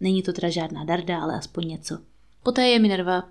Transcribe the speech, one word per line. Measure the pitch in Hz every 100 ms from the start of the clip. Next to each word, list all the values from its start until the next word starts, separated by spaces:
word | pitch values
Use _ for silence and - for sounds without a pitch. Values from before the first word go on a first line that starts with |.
Není | 185 190
to | 185
teda | 180 170
žádná | 165 160 160
darda, | 156 175 170 175
ale | 160 160
aspoň | - - 165
něco. | 160 - 165 - _ - _
Poté | - 247 254
je | 233
Minerva | 214 190 180 180 180